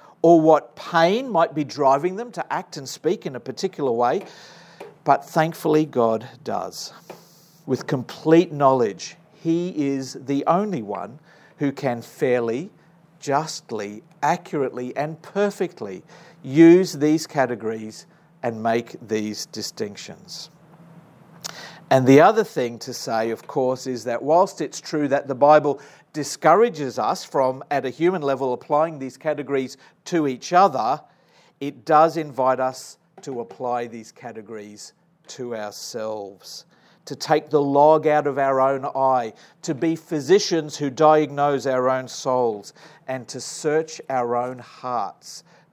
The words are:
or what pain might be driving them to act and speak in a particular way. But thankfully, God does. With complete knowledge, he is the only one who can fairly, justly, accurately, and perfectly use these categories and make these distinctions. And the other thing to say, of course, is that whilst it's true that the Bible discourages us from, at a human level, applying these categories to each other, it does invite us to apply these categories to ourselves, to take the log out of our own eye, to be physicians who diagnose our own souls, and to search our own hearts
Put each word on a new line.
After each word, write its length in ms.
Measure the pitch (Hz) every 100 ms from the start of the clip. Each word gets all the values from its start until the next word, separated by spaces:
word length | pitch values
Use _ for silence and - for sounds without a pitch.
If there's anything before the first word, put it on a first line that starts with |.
| - _
or 180 | 165 170
what 360 | 160 151 -
pain 540 | - - 170 170 220 262
might 260 | 170 165
be 80 | 151
driving 540 | 143 143 135 139 175 190
them 140 | 240
to 200 | 180 -
act 240 | 156 180 151
and 100 | 131
speak 380 | - 156 190
in 100 | 175
a 40 | 123
particular 520 | 135 - 190 - 135
way. 340 | 117 123 - - - - - - - - -
But 200 | - 139
thankfully, 600 | - 170 160 - 160 156
God 420 | 151 123 113 110 120 -
does. 500 | - 98 92 - - - - - - - _ _
With 220 | - 123 -
complete 640 | 135 - - 156 165 180
knowledge, 640 | 147 135 131 110 90 - - _
he 560 | _ 165 170 180 156 139
is 240 | 135 131
the 320 | - 131 139
only 360 | - 175 214 175
one 380 | 101 95 104 143 _ _ _ -
who 140 | 143
can 300 | 135 135 120
fairly, 680 | 113 - 131 123 117 123 190 - _ _ _ _
justly, 840 | - 139 160 - - 110 104 107 - _
accurately, 760 | 147 175 - 151 131 123 127
and 260 | 127 151 160
perfectly 840 | - 196 202 202 - - 101 92 - - - -
use 520 | 135 139 165 175 185
these 340 | 147 151 156 -
categories 800 | 147 127 117 113 110 110 - - _ _ _
and 220 | 123 110
make 320 | 113 120 120 -
these 400 | 107 110 107 104 -
distinctions. 1000 | - - - 107 101 - - - - - _ _ - - - - _ - - - - - - -
And 160 | 131 127
the 140 | 135
other 220 | 185 208
thing 360 | 101 - 120 117
to 140 | -
say, 360 | - - 113 113
of 140 | 110
course, 400 | - 143 127 127
is 200 | 131 123
that 180 | 117 117
whilst 380 | 135 165 202 -
it's 180 | 147 -
true 280 | - 156 143
that 180 | 139 135
the 80 |
Bible 460 | 123 143 151 147 135 - - _
discourages 840 | 151 143 - 160 185 233 151 135 117
us 260 | 110 185
from, 400 | - 147 131 131 -
at 160 | 139
a 40 | 131
human 320 | 123 170 185
level, 320 | 143 131 135
applying 460 | 120 - 151 165 147
these 180 | 131 -
categories 580 | 156 147 139 139 131 - - _
to 220 | - 175 147
each 260 | 127 -
other, 480 | 175 196 131 113 151 - _ _ _ _ _
it 260 | 139 135
does 300 | 117 151 160
invite 440 | 165 151 127 127 127
us 380 | 131 131 - - _ -
to 200 | 143 123
apply 460 | 113 - 123 120 120
these 240 | 117 107
categories 800 | - 123 110 104 110 104 104 - _ _ _ -
to 280 | - 120
ourselves, 1080 | 113 104 - - 117 110 107 98 98 - - - _ _ _
to 100 | -
take 340 | 139 - 151 151
the 120 | 151
log 460 | 143 139 151 156 151
out 200 | 151 143
of 100 | 139
our 240 | 135 135
own 240 | 135 139
eye, 480 | 139 135 135 127 113 - - _
to 100 | -
be 220 | 139 165
physicians 800 | 160 - 156 131 202 - 165 151 -
who 120 | 143
diagnose 760 | 127 156 156 147 143 143 139
our 240 | 135 127 127
own 180 | 131 107
souls, 640 | - 139 127 120 104 - - - - -
and 200 | 131 113
to 140 | 127
search 580 | - - - 214 233 - -
our 260 | 131 120 123
own 220 | 123 127
hearts 840 | - - 127 120 98 - - - - _ _